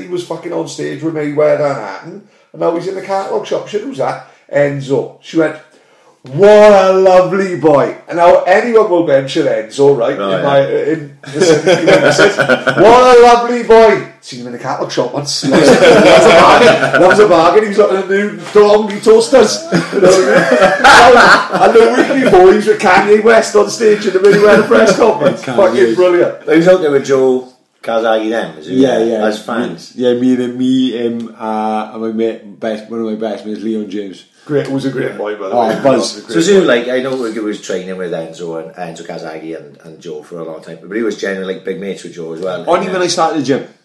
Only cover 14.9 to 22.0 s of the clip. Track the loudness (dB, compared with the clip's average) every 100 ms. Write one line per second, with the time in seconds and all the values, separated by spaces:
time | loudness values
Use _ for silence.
14.9 | -6 -6 -6 -8 -6 0 2 4 4 4
15.9 | 4 6 6 6 6 4 4 4 2 0
16.9 | 2 4 4 4 4 4 2 0 0 0
17.9 | -2 -2 -4 -4 -8 0 2 4 2 0
18.9 | -2 2 2 4 2 2 -2 -6 -6 -4
19.9 | 0 2 4 2 0 0 0 0 2 4
20.9 | 6 6 6 4 2 0 0 4 4 2
21.9 | 0